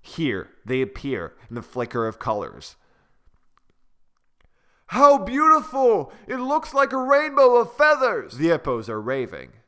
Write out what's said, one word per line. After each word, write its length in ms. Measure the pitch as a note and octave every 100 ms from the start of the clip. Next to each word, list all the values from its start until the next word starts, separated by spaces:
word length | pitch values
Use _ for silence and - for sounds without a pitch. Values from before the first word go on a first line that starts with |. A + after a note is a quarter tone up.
Here, 500 | - - D#3 G2+ - _
they 160 | - B2+
appear 540 | C3 - C#3 A#2+ D#2+ - -
in 80 | A#2
the 60 |
flicker 440 | - B2+ A#2+ B2 A2+
of 120 | A2
colors. 580 | - G#2+ E2+ - - - _ _ _ _ _ _ _ _ _ _ _ _ _ _ _ _ _ _ _ _ _
How 320 | - C#4+ C#4
beautiful! 960 | G3 C4 D#4 D#4 - C4+ C4 G#3 C#3 - -
It 120 | B3+
looks 360 | B3+ D4+ D4+
like 180 | C4+ C4+
a 60 | C4
rainbow 580 | B3+ C#4 D4+ C#4 C4 A#3+
of 160 | A#3
feathers! 680 | - D4+ D4+ B3+ F3+ A#2+ A#2
The 100 | D#3+
hippos 400 | D#3+ - B2 A2+
are 120 | A2
raving. 520 | G#2+ C3+ B2 D2 C2 -